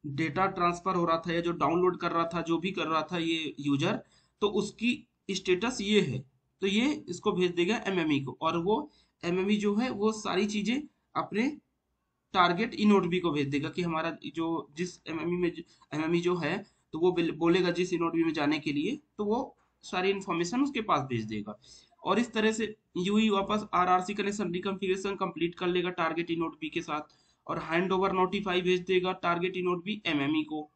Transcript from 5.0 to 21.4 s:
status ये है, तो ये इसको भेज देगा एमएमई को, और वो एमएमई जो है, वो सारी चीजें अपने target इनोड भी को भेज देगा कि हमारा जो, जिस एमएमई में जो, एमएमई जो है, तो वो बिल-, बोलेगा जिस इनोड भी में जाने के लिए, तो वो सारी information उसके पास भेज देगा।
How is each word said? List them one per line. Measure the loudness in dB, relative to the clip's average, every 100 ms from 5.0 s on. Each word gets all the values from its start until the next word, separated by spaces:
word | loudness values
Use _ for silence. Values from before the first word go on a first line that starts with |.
| -8 _ -8
status | -6 0 2 2 -2
ये | 2 4
है, | 4 -4 -8 _ _ _
तो | 0
ये | 2 2 0 -6
इसको | -4 -2
भेज | 2 0
देगा | 2 0 0
एमएमई | 0 0 2 0
को, | -2 -4
और | -2 0
वो | 0 0 -2 _ _ _
एमएमई | -4 0 2 2
जो | 2 2
है, | 0
वो | 0 0
सारी | 0 -2 0 0
चीजें | 0 0 -2 -4 _ _ -6
अपने | -4 -2 -2 -2 _ _ _ _ _ _ _
target | 2 4 2 -2
इनोड | 2 6 6 4
भी | 0
को | 0
भेज | 0 0
देगा | -2 -4
कि | -4
हमारा | -2 -2 -4 -6 -10
जो, | -6 -4 -4 -6 -8
जिस | -8 -8 -10
एमएमई | -6 -4 0
में | -2
जो, | -2 -16 _ _
एमएमई | -4 0 2
जो | 2 0
है, | -2 -4 -8 _ _
तो | 2
वो | 2
बिल-, | 2 -2
बोलेगा | 2 4 4 4
जिस | 2 0
इनोड | 0 0
भी | 0
में | 0
जाने | 2 0 0
के | 0
लिए, | -2 -2 -4 _ -6
तो |
वो | -2 0 -2 -10 _ _
सारी | -6 -2 0
information | 0 -2 -2 0 0
उसके | 0 0
पास | 0 0
भेज | 2 -4
देगा। | -2 -6